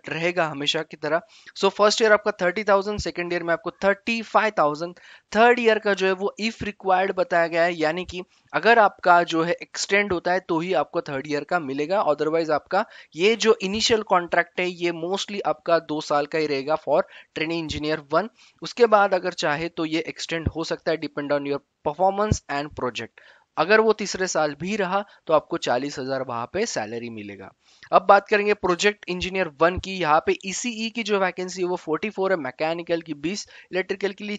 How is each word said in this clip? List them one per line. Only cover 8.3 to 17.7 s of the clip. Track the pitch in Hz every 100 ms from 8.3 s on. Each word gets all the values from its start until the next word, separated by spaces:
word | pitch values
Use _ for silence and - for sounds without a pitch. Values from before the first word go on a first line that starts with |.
| _ _
अगर | 151 190 233
आपका | 202 - 180 175
जो | 165 165
है | 165
एक्सटेंड | 175 151 - - 202 208
होता | 175 175
है | 185
तो | 180 165
ही | 180
आपको | 170 147 170
थर्ड | 165 135 143
ईयर | 147
का | 147 180
मिलेगा, | 135 139 151 196
otherwise | 151 143 151 165 160
आपका | 143 - 185 226 - - 151
ये | 196 226
जो | 214 220
इनिशियल | 190 214 214 220
कॉन्ट्रैक्ट | 214 185 170 175 170 -
है | 180
ये | 175 175
mostly | 170 170 196 - 202 151
आपका | 151 - 165
दो | 156 151
साल | - 147 147
का | 160
ही | 151
रहेगा | 135 135 156 -
for | 156 - - - -
trainee | 156 170
engineer | 156